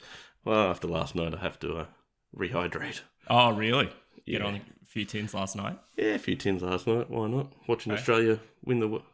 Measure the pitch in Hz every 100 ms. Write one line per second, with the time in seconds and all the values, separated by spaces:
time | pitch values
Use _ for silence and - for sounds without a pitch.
0 | - - - _ - 110 98 87 85 82
1 | 80 87 82 80 90 - 76 82 78 -
2 | _ _ _ - 92 87 87 82 71 -
3 | - _ - 120 120 107 110 127 98 -
4 | _ - - 117 104 101 - - - 113
5 | 101 107 104 101 95 104 101 185 _ -
6 | - 107 - - 101 95 90 90 - 113
7 | - 113 110 127 143 - - 117 113 104
8 | 123 113 113 110 - _ - 123 107 110
9 | -